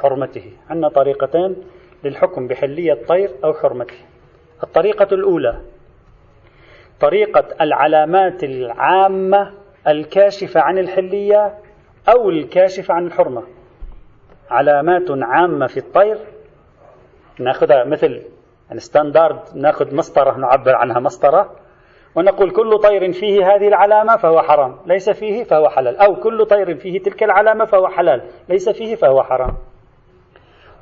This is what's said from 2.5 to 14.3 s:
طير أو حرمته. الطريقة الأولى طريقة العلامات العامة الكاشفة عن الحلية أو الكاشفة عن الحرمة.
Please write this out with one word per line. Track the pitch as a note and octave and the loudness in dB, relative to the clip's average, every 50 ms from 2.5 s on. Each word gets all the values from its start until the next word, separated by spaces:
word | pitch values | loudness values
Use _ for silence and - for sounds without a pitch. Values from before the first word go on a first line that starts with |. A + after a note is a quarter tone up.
| B2+ - D3 C#3 C#3+ D#3+ F3 D#3+ C#3+ - - - | -6 -6 -6 -6 -6 -4 -2 -2 -2 -2 -2 -2
طير | E3 F#3 G3 G3 - - - | -2 -2 -2 -4 -6 -4 -4
أو | D#3 D3+ | -4 -4
حرمته. | - - C#3 B2 B2 A#2+ - - - - _ _ _ _ _ _ _ _ _ _ _ - | -2 -4 -4 -4 -4 -10 -14 -14 -20 -20 _ _ _ _ _ _ _ _ _ _ _ -14
الطريقة | - - D#3+ F3 G#3+ G3+ G#3 G3+ G3 G3+ | -4 -2 0 0 0 0 0 0 0 2
الأولى | F#3+ G3 G3 F3 D#3+ C3+ A#2 A2+ - - - - _ _ _ _ _ _ _ _ _ _ _ _ _ _ _ _ _ _ _ - - _ _ _ _ | 0 0 -2 -2 0 -2 -4 -4 -6 -12 -20 -20 _ _ _ _ _ _ _ _ _ _ _ _ _ _ _ _ _ _ _ -20 -20 _ _ _ _
طريقة | D3 D3 E3+ G#3 G#3+ G#3 - D3+ C#3 - - - | 0 0 2 0 -2 2 2 0 0 0 -2 -4
العلامات | D#3+ D3+ C#3 B2 C#3 D#3 D#3 D#3 D3+ D#3 F3+ G3 F#3+ F3+ F3+ F3+ D3+ | -2 -2 0 0 2 2 2 2 2 2 2 2 2 0 -2 -6 -8
العامة | C3+ C3+ B2+ B2+ A#2 A#2 - C3 D3+ F3+ F#3+ F#3+ G3 F#3+ F#3+ F#3+ F#3+ G3 G3+ G3+ G3 - - - _ _ _ _ D#3 | -8 -8 -8 -8 -10 -6 -4 -2 0 2 2 2 2 0 -2 0 2 2 2 0 -2 -8 -18 -20 _ _ _ _ -2
الكاشفة | D3+ D3+ D3+ D3+ - F#3+ G3+ G3+ G3 - F#3 - - E3 | -2 -2 -4 -4 2 2 2 2 2 -2 -10 -4 0 0
عن | D3 D3+ F3+ G3 | 0 2 0 -2
الحلية | F#3 F3 - F#3+ F#3 F#3 G3 G3+ G3+ G3+ G#3 G#3 G#3 G3+ - - - - _ _ _ _ _ _ _ F#3 | -4 -2 -4 -4 -4 -4 -6 -6 0 2 2 2 2 0 -4 -10 -18 -20 _ _ _ _ _ _ _ 2
أو | A3+ B3 A3+ F#3+ | 2 2 2 0
الكاشفة | E3 D#3 C#3+ - - F3 F#3+ F#3+ F#3 G3 F3 - F3 | -2 -4 -6 -2 0 2 2 2 0 -4 -6 -4 -4
عن | E3+ F3 | -4 -4
الحرمة. | E3+ - - E3+ D3+ B2+ A2+ - - - - _ _ _ _ - - - - - _ _ _ _ _ | -4 -2 -2 -2 -2 -2 -8 -12 -16 -20 -20 _ _ _ _ -20 -20 -20 -20 -20 _ _ _ _ _